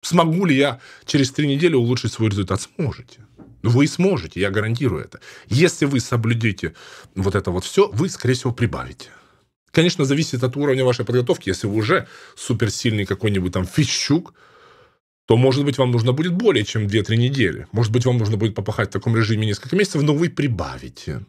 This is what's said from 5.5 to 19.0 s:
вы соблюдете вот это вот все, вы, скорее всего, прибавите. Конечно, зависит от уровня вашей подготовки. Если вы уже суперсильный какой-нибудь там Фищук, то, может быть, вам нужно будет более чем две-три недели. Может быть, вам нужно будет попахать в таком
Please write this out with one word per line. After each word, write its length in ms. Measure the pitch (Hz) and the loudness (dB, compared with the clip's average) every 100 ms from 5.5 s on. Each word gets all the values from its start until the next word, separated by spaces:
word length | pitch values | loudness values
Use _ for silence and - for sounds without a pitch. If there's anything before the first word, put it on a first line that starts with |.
| 120 170 - 147 | 2 2 2 0
вы 160 | 139 | 0
соблюдете 760 | - 120 113 117 113 95 82 - - - - - | 0 -2 0 0 0 -2 -8 -10 -20 -20 -14 -4
вот 180 | 98 | 0
это 160 | 98 92 | 0 -2
вот 140 | 90 | -4
все, 240 | - - 202 | -2 2 2
вы, 160 | 98 185 | 2 -4
скорее 240 | - 117 | -2 -2
всего, 180 | 127 131 | 0 -2
прибавите. 580 | 120 117 73 64 - - - _ _ _ _ _ | -2 -2 -2 -10 -14 -20 -20 _ _ _ _ _
Конечно, 320 | - 170 165 | 2 2 2
зависит 400 | 135 139 156 123 | 0 0 0 -2
от 140 | 123 135 | -2 -2
уровня 260 | 143 131 | 0 2
вашей 220 | 127 120 117 | 2 0 0
подготовки. 420 | 123 123 175 - | 0 2 0 -2
Если 200 | 95 107 | -4 -2
вы 80 | 104 | -2
уже 340 | 110 175 - - - - | 0 0 -2 -18 -20 -18
суперсильный 680 | - 113 113 - 120 107 98 | -4 -2 -2 0 -2 -2 -2
какой-нибудь 480 | 98 110 101 90 | -2 0 0 -2
там 120 | 92 90 | -2 -2
Фищук, 680 | - 127 - - 151 - _ _ _ - _ _ _ _ _ - | 0 0 -2 0 0 -2 _ _ _ -20 _ _ _ _ _ 2
то, 100 | 113 | 4
может 260 | 131 131 | 6 4
быть, 140 | 143 127 | 0 0
вам 140 | 127 | 0
нужно 200 | 120 117 | 2 2
будет 220 | 127 170 | 0 0
более 320 | 175 226 139 104 | 2 2 2 0
чем 220 | 113 104 | -2 0
две-три 280 | 107 98 113 | 0 0 2
недели. 500 | 123 139 98 58 - | 2 2 0 -2 -6
Может 220 | 104 113 | -2 0
быть, 120 | 120 123 | 2 2
вам 120 | 120 | 0
нужно 180 | 104 110 | 0 0
будет 180 | 110 | -2
попахать 360 | 104 95 107 104 | -2 -4 -2 -2
в 20 | |
таком 240 | 95 | -4